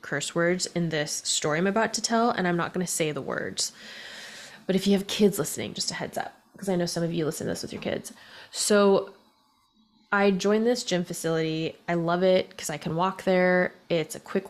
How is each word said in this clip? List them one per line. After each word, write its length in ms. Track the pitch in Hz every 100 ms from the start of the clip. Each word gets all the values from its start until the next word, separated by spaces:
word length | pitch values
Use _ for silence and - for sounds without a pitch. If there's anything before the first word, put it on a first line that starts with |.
curse 320 | - 143 -
words 320 | 170 170 185 -
in 240 | 175 165
this 320 | 156 147 -
story 340 | - - 156 156
I'm 80 | 196
about 280 | 214 220
to 80 | 220
tell, 280 | 233 226 233
and 160 | - 180
I'm 100 | 175
not 180 | -
gonna 120 | 185 180
say 240 | - 156
the 100 | 143
words. 500 | - - - 202 - - - - - - - - - - -
But 100 | 190
if 100 | 202
you 60 |
have 140 | 196 196
kids 320 | - 202 -
listening, 340 | - - 107
just 180 | - -
a 40 |
heads 240 | - - -
up, 200 | - - _ -
'cause 120 | 196
I 80 | 175
know 100 | 170
some 160 | 170
of 120 | 170
you 100 | 170
listen 220 | 151 - -
to 60 |
this 100 | -
with 100 | -
your 100 | -
kids. 300 | - - - - - - -
So 600 | - - 208 202 196 - - _ _ _ _ _ _ _ _ -
I 180 | 202 202
joined 360 | 185 196 214 233
this 180 | 240
gym 200 | - 180
facility. 680 | 170 170 165 160 160 160 160 - -
I 60 |
love 280 | 170 165 180
it 340 | 185 185 - -
'cause 140 | -
I 60 | 147
can 180 | 165
walk 300 | 160 185 -
there. 480 | 196 185 180 180 180 - -
It's 260 | 170 156
a 60 | -
quick, 240 | - 190